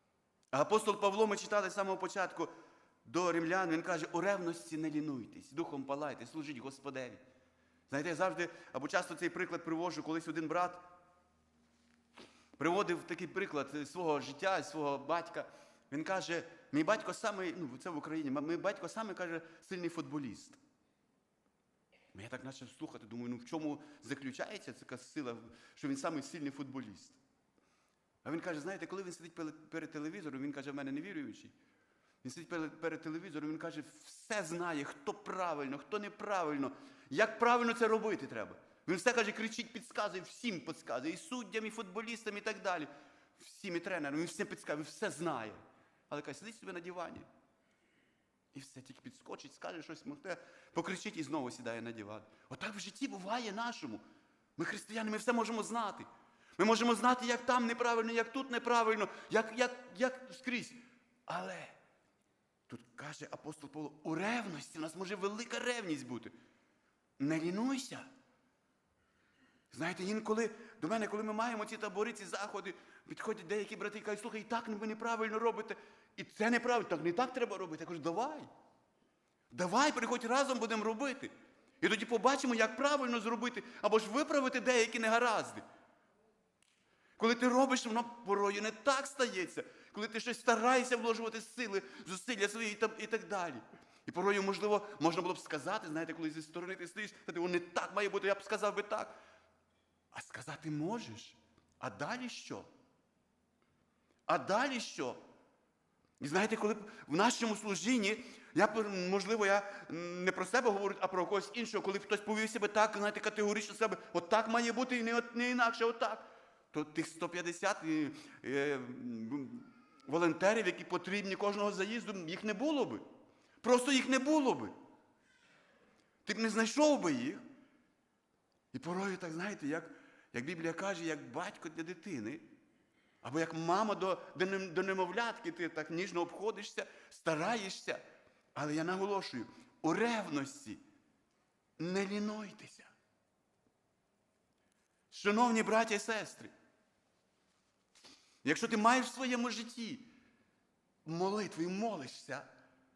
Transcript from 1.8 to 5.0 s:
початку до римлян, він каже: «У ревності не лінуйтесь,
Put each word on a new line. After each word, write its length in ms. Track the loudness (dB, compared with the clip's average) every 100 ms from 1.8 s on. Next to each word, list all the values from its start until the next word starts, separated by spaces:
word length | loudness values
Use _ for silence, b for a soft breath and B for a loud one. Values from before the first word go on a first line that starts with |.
| 0 0
початку 520 | -2 0 -2 0 -4 B B B B _
до 280 | -4 2 4
римлян, 380 | 4 4 2 4
він 120 | 2
каже: 240 | 2 -2 0
«У 80 | 2
ревності 560 | 2 2 0 -4 -6 -4
не 140 | -2
лінуйтесь, 640 | 0